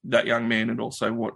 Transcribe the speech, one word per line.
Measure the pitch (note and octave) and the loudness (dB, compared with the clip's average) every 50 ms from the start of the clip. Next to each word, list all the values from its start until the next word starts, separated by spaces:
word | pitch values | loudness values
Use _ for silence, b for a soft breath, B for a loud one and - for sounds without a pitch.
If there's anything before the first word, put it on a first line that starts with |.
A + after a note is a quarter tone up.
| - | -4
that | C3 A#2 A#2 A#2 | 2 2 2 4
young | A#2+ A#2 A#2 A#2 A#2 | 4 2 0 2 0
man | A#2 A2 A2 A2+ | 0 0 0 0
and | A#2 A#2 | -2 -4
also | A2+ B2 - - A#2 G#2+ A2+ | -4 -6 -4 -2 -2 -2 0
what | A#2 A2 A2 - | -2 -4 -4 -6